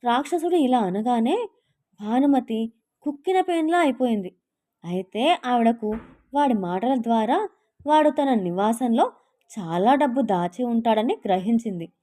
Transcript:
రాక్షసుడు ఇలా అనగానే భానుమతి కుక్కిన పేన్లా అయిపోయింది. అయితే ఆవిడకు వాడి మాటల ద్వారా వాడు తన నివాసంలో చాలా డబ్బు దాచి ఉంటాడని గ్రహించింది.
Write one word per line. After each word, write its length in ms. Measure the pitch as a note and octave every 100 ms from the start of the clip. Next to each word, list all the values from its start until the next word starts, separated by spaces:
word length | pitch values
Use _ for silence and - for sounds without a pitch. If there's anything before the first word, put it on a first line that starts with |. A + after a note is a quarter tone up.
రాక్షసుడు 500 | A#3+ A#3+ C#4+ F4 E4+
ఇలా 240 | F4 C4 B3+
అనగానే 680 | G3+ F#3 A3 A#3+ A3+ G4 A4+ _ _ _ _ _
భానుమతి 720 | G#3 A#3+ C#4+ C#4 - A3 A3+ _ _ _
కుక్కిన 380 | - D4 - F#4
పేన్లా 380 | F#4 E4+ D#4 F4
అయిపోయింది. 560 | D#4+ C4+ B3+ A3 F#3 _ _ _ _ _
అయితే 540 | E3+ F3+ F#3 G#3 C4+ E4+ B3+
ఆవిడకు 500 | B3 A3+ A#3 G#3+ G#3+ - - _
వాడి 200 | C#4 C#4+
మాటల 400 | A3+ F3+ F3+ A#3
ద్వారా 540 | C4+ A#3 A3+ A3 D#4 G#4 _ _ _ C#4
వాడు 240 | D4+ D4+
తన 240 | D4+ C#4
నివాసంలో 760 | A#3+ F#3 F3 G#3 A#3 C4 A3+ B4 - _ _ _ -
చాలా 360 | E3+ E3+ G3+
డబ్బు 260 | C#4 D4 A#3+
దాచి 440 | A3+ F#3 F3 F3
ఉంటాడని 540 | B3 A#3 A#3 A3 A3+ A4 G#3+
గ్రహించింది. 680 | F#3+ F#3 A#3 A3+ F3+ E3 _